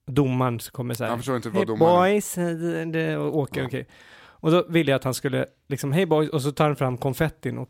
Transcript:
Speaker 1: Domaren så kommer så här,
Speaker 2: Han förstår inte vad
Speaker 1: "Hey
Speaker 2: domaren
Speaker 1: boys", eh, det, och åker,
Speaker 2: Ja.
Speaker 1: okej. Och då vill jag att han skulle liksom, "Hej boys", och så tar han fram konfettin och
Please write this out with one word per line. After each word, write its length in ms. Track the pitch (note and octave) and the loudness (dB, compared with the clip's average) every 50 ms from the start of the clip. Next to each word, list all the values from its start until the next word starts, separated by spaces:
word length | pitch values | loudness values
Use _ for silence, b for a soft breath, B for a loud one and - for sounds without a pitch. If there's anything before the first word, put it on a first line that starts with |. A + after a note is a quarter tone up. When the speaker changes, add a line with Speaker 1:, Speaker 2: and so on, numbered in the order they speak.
| _ | _
Speaker 1:
Domaren 540 | - B2+ C3+ C#3+ B2+ B2+ B2+ B2+ B2+ A#2 A2+ | -4 0 2 2 2 2 0 0 0 -2 -4
så 120 | - - | -6 -10
kommer 220 | - - B2 B2 A#2+ | -10 -8 -8 -6 -6
så 80 | - A#2 | -4 -4
här, 60 | A2+ | -4
Speaker 2:
Han 80 | A#2+ A#2 | -4 -4
förstår 180 | A#2+ C3+ C3 | -4 -4 -4
inte 120 | A#2+ A2+ A#2 | -4 -4 -2
vad 80 | G#2+ | -2
Speaker 1:
"Hey 80 | G2 G2 | -2 -2
Speaker 2:
domaren 460 | A2+ A2+ A2 D#3+ E3+ F3 F3 F3+ F#3+ | 0 2 4 4 6 6 6 4 4
Speaker 1:
boys", 260 | G#3 G#3 G3 - - F3+ | 2 0 0 -4 -4 -4
eh, 480 | F3 F3 E3+ D#3+ E3 E3+ E3 E3 E3 | -4 -4 -4 -4 -4 -4 -4 -4 -4
det, 300 | E3 D#3+ D#3+ D#3+ D#3+ D#3 | -4 -2 -2 -2 -2 -2
och 200 | D3 D3 D3 D3 D#3 | -2 -2 -2 0 0
åker, 220 | C3+ - - C#3+ | 0 -2 -2 -6
Speaker 2:
Ja. 60 | C3 | -6
Speaker 1:
okej. 200 | B2 C3 C3 B2 - B B B B B B | -4 -6 -8 -8 -10 B B B B B B
Och 280 | B B B B B D#3+ | B B B B B 4
då 160 | E3 F3+ D3+ - | 4 4 4 2
vill 200 | E3+ E3+ D#3 C#3 | 2 2 2 4
jag 80 | C3+ | 2
att 80 | B2+ - | 0 0
han 100 | C3 B2 | -2 -4
skulle 320 | - - C#3 B2+ C3 C3 - _ _ _ - | -2 -4 -2 -2 -2 -4 -4 _ _ _ -8
liksom, 240 | C#3+ B2 - C#3+ | -6 -4 -2 0
"Hej 140 | C#3 F3 G3 | 0 2 2
boys", 240 | E3 D#3 D3+ D#3 D3 | 4 4 2 2 2
och 120 | - C#3+ | 0 -2
så 100 | B2+ D3 | -2 -2
tar 120 | C#3 - D#3 | 0 2 2
han 120 | D3+ C#3+ | 2 2
fram 220 | - C#3 B2+ B2 B2 | 0 0 -2 -2 -2
konfettin 600 | - C#3 B2+ - E3 D3+ - _ - C3 A#2 B2 | -2 -2 -2 0 -2 -2 -2 _ -6 -6 -6 -6
och 100 | B2+ | -8